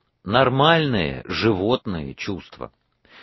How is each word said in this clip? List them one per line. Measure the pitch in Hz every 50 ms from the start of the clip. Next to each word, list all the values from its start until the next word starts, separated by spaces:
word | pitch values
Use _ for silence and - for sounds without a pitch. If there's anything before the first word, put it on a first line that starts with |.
| _ _ _ _ -
нормальное | 90 104 123 135 127 127 135 139 156 165 165 156 143 123 101 82 73 67 65 - -
животное | 90 82 92 113 110 90 95 107 127 - - - 95 82 73 67 65
чувство. | - - - 101 85 - - - - 65 57 _ _ _ _ _ _ _ _ - -